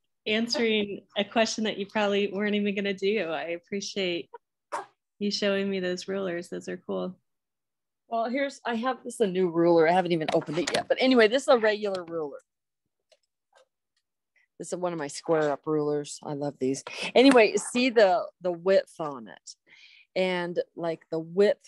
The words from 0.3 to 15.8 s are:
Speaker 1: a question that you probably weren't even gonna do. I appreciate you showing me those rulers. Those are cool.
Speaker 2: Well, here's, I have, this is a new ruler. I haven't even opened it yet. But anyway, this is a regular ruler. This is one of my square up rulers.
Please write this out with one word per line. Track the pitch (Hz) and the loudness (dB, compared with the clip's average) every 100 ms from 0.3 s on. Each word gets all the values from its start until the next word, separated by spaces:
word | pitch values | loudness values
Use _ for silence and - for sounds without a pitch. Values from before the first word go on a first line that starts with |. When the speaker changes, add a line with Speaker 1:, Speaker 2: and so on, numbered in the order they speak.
| 214 233 - 226 214 208 196 - - | -2 -2 0 0 0 -2 -8 -8 -6
Speaker 1:
a | |
question | 202 233 220 - | -2 0 0 -2
that | 214 185 | -4 -4
you | 196 | -4
probably | 220 202 202 202 | -2 0 0 -2
weren't | 190 208 | -2 -2
even | 208 208 | 0 -2
gonna | 202 202 | -2 -4
do. | 196 190 214 165 | -2 -2 -2 -2
I | 151 160 | -6 -6
appreciate | 170 - 202 196 202 185 170 - - _ _ _ - - _ _ - | -10 -8 -10 -8 -6 -4 -4 -8 -18 _ _ _ -12 -12 _ _ -6
you | 202 | -4
showing | 202 208 196 196 | -2 0 0 -2
me | 190 | -4
those | 180 180 - | -4 -6 -6
rulers. | 190 190 170 180 | -6 -6 -6 -8
Those | 180 180 | -12 -10
are | 180 | -12
cool. | - 190 185 185 _ _ _ _ _ _ _ _ _ | -8 -6 -6 -10 _ _ _ _ _ _ _ _ _
Speaker 2:
Well, | 226 240 | -4 -2
here's, | 254 277 262 - | -2 -4 -4 -6
I | |
have, | 233 254 254 | -2 -2 -4
this | - | -6
is | - | -2
a | 208 | 0
new | 185 185 | 2 0
ruler. | 165 170 170 160 | 4 6 6 6
I | |
haven't | 180 175 | 4 2
even | 170 156 | 0 0
opened | 170 - 156 | -2 0 -4
it | 147 | -2
yet. | - - | -2 0
But | - | 2
anyway, | 254 254 220 | 4 6 6
this | 254 | 4
is | 285 | 4
a | 254 | 4
regular | 214 208 208 190 | 4 0 -2 -6
ruler. | 165 165 147 127 - _ _ _ _ _ _ _ _ _ _ _ _ _ _ _ _ _ _ _ _ - | -6 -6 -6 -10 -20 _ _ _ _ _ _ _ _ _ _ _ _ _ _ _ _ _ _ _ _ -18
This | 175 | -10
is | 175 | -6
one | 180 | -4
of | 170 | -4
my | 143 | -6
square | - - 160 151 | -8 -2 0 0
up | 139 - | -2 -2
rulers. | 156 | -2